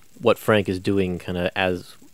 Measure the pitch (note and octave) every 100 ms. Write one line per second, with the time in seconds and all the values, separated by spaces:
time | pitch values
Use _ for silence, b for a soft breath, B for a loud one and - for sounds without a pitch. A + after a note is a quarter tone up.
0 | - - A#2 G2+ - G#2+ G2 F#2 F#2+ G2
1 | F#2 F2 - F2+ F2 - F#2 F2+ G2 -
2 | -